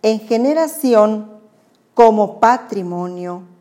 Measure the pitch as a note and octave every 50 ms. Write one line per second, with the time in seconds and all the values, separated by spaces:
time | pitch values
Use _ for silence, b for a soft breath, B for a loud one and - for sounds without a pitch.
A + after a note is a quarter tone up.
0 | - A3 A3 G#3+ G#3+ - A#3 A3+ A#3+ C#4 D4+ D#4+ D#4+ D4+ D#4 - - B3+ A#3 G#3+
1 | G#3+ G#3+ G#3+ G#3+ G#3+ - - - _ _ _ _ _ _ _ _ _ _ _ -
2 | G#3+ A3+ G#3+ G#3+ G#3 F#3+ G#3 - - A3+ B3 B3 - - A3 G3+ F3+ F3 F3 F3
3 | F3+ F3+ F3+ F3+ F3+ F3+ F3 F3+ F#3 F3 - _